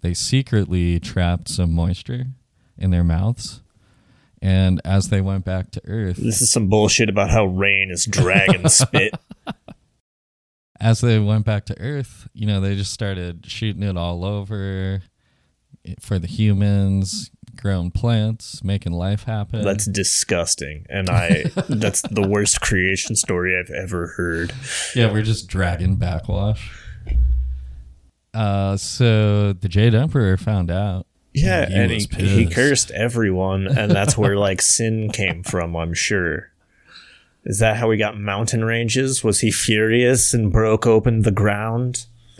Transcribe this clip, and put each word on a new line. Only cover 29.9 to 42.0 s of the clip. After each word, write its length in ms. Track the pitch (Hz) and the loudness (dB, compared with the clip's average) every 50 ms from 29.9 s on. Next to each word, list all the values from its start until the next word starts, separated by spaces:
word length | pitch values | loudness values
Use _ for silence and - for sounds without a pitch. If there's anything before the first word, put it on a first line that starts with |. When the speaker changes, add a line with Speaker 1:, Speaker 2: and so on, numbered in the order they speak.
| 113 | 6
Speaker 1:
Emperor 420 | 110 131 156 - 143 117 95 95 | 4 2 2 2 2 4 4 2
found 340 | 92 - - 107 98 90 82 | 2 0 0 0 0 0 0
out. 360 | 85 92 101 104 90 92 - _ _ _ _ _ _ | -2 -2 -2 -2 -4 -4 -8 _ _ _ _ _ _
Speaker 2:
Yeah, 340 | - 151 185 185 170 151 | 0 2 2 2 2 0
Speaker 1:
He 80 | - 90 | 0 2
Speaker 2:
and 180 | 98 120 117 113 | 2 2 2 2
Speaker 1:
was 140 | 110 104 | 0 -2
Speaker 2:
he, 220 | - - - 92 98 | -4 -4 -2 0 4
he 160 | 98 98 90 | 4 4 4
Speaker 1:
pissed. 100 | 85 82 | 4 2
Speaker 2:
cursed 360 | - 127 143 143 120 - - - | 2 4 4 4 2 0 -2 -2
everyone, 720 | 78 107 120 117 120 113 101 92 90 95 95 95 98 98 | -2 -2 -2 0 0 0 2 2 0 0 0 0 -2 0
and 240 | 95 135 123 107 104 | 0 0 0 2 2
that's 260 | 104 98 98 - - | 2 2 4 2 2
where, 200 | - 104 98 101 | 2 2 2 2
Speaker 1:
<laughs> 20 | 101 | 2
Speaker 2:
like, 240 | 104 98 95 95 - | 2 0 0 0 2
sin 480 | - - - 117 113 113 110 110 104 | 2 2 2 0 0 0 -2 -2 -4
came 320 | 101 - 107 92 82 85 92 | -2 -2 -2 -2 -2 -2 -6
from, 340 | - - 92 85 85 85 | -6 -4 -4 -4 -2 -4
I'm 160 | 82 82 82 82 | -4 -4 -4 -4
sure. 560 | - - - 107 98 90 85 76 - - - _ _ _ _ _ _ _ _ - - - - - - _ _ _ _ _ | -4 -2 -2 0 0 0 0 -2 -4 -8 -12 _ _ _ _ _ _ _ _ -20 -20 -20 -20 -20 -20 _ _ _ _ _
Is 140 | - 101 98 | -6 -2 2
that 180 | 110 110 107 | 2 2 2
how 120 | 110 120 110 | 2 2 0
we 80 | 113 | 2
got 200 | 107 110 107 110 107 | 2 2 -2 -2 -4
mountain 460 | 101 104 98 98 113 110 - 117 110 | -6 -4 -2 -2 -2 -2 -2 -2 0
ranges? 580 | 113 113 117 117 113 110 131 135 131 131 - - | 0 -2 -2 -2 -2 0 0 0 0 -2 -2 0
Was 160 | 113 104 - | 0 0 2
he 100 | - 110 | 0 0
furious 840 | 104 - - - 110 107 110 110 113 120 123 123 131 123 - - - | 0 0 0 2 2 2 4 4 4 4 4 4 4 4 2 2 2
and 180 | 120 110 104 85 | 0 0 2 2
broke 340 | 110 110 110 110 107 - | 2 4 4 2 2 4
open 360 | 123 113 110 104 127 117 110 107 | 4 4 4 4 4 2 2 2
the 80 | 107 98 | 2 2
ground? 760 | 98 101 107 101 104 107 113 113 117 127 123 127 - | 2 2 2 2 0 -4 -4 -4 -4 -4 -4 -4 -8